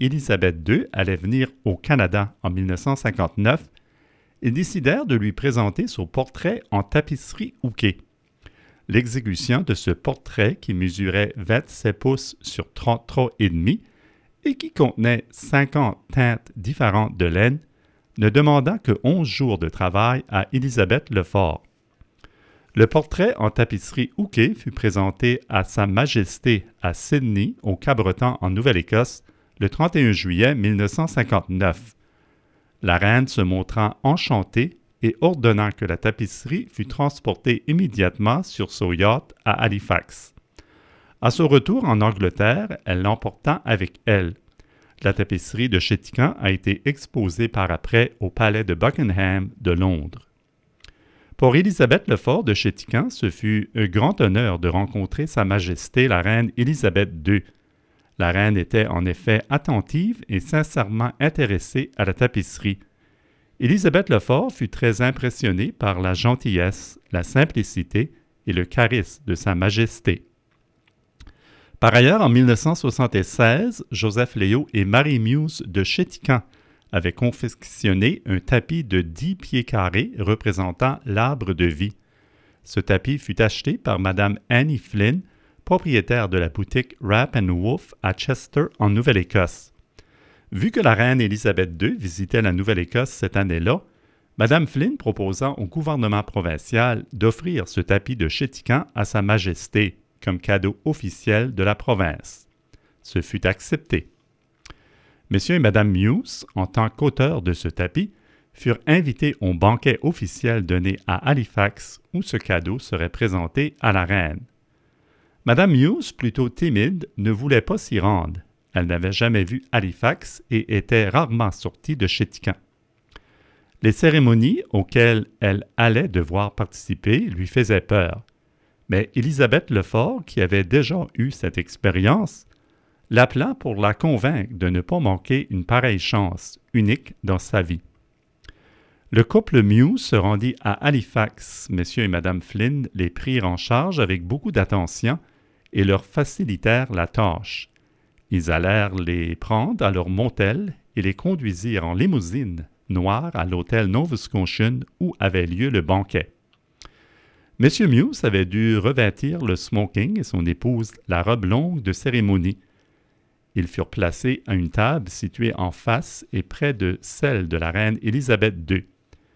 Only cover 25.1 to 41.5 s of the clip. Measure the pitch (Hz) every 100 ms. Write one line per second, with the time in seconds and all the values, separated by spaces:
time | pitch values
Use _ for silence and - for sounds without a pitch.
25.1 | - 120 123 - 101 95 - 101 98 139
26.1 | 117 92 - 127 107 - _ 90 85 -
27.1 | 147 123 101 107 254 104 92 - 123 95
28.1 | 90 127 - 92 95 131 92 82 107 127
29.1 | - _ _ _ _ 101 - 165 165 123
30.1 | 98 90 85 120 143 101 101 101 - 160
31.1 | - 113 101 - 92 95 85 - _ _
32.1 | _ _ _ _ _ _ _ 92 87 101
33.1 | 120 131 - 92 92 92 113 107 - 131
34.1 | 165 - 113 90 113 139 - _ _ 117
35.1 | - 170 165 117 104 104 - 92 87 110
36.1 | - 107 - 120 175 - - 110 - 143
37.1 | - 117 95 131 120 - 165 175 107 90
38.1 | - 104 139 190 - 95 - 92 85 101
39.1 | 131 - - 110 - 113 101 - 87 -
40.1 | - - - _ - _ _ _ _ _
41.1 | _ 117 - 156